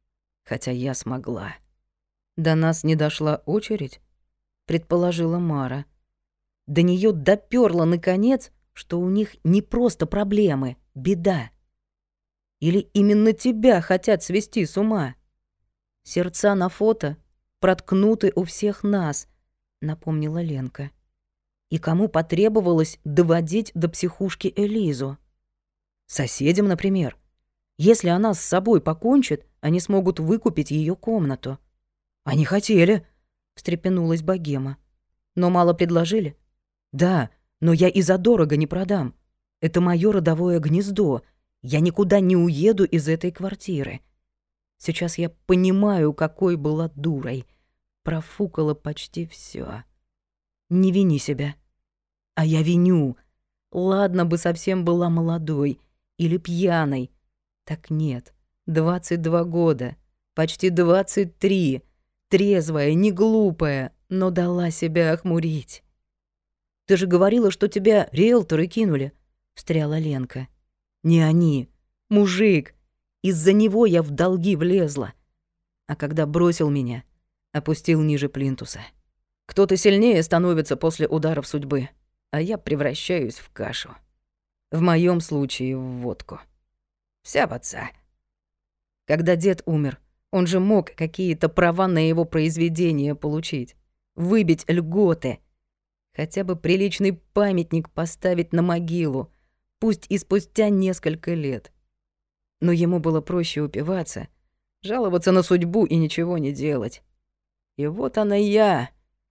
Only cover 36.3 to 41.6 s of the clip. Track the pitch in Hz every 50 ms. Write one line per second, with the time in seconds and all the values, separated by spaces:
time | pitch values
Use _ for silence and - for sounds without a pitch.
36.3 | 147 _ _ _ _ _ _ _ _ _ _ _ - 135 170 185 190 165 123 -
37.3 | - _ _ _ _ _ 160 165 165 160 180 180 - 196 180 156 185 185 180 233
38.3 | 240 196 165 147 151 147 156 143 - 165 196 180 202 190 139 123 - _ _ _
39.3 | _ _ _ _ _ _ - 160 160 175 175 175 175 170 175 214 208 196 165 165
40.3 | 160 156 180 180 175 170 147 151 156 180 202 202 196 196 208 156 131 113 - _
41.3 | _ _ _ _ _ _